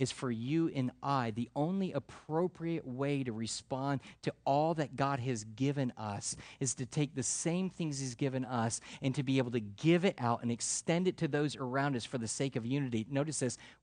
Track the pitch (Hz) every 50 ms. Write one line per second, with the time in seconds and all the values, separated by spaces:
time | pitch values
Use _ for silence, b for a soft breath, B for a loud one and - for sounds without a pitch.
0 | 135 127 - - - 127 120 110 117 127 151 165 165 160 - 139 127 123 - -
1 | - 139 139 135 123 117 107 113 120 - - 139 147 165 185 196 190 175 - 139
2 | - - - - - - 151 160 180 180 - - 160 165 165 160 - 131 123 123
3 | 139 143 143 139 135 123 110 110 113 110 - - - - 139 127 135 139 143 131
4 | B B B B - 160 - - _ 139 139 143 151 160 170 160 147 120 - 120
5 | 139 139 143 135 120 135 127 110 107 110 110 107 135 143 139 143 135 123 - -
6 | 110 104 101 101 - - - B B B B B 143 123 - - 131 117 - 156
7 | 147 135 - 131 120 - - - - 160 165 180 190 185 - - 175 156 143 135
8 | 139 131 120 - 151 139 127 131 127 123 131 117 113 117 113 - B B B B
9 | - 135 127 143 139 131 135 135 127 123 117 123 107 101 101 - - 160 170 175
10 | 165 196 - - 127 117 117 - - 120 117 113 - - - - - - 165 170
11 | 185 185 165 - 165 151 135 147 151 147 - - 135 123 123 139 139 143 139 120
12 | - - - 127 113 107 - - 185 131 - 123 113 117 131 147 143 127 117 110
13 | 110 113 143 135 147 156 143 - 135 123 - B B B B B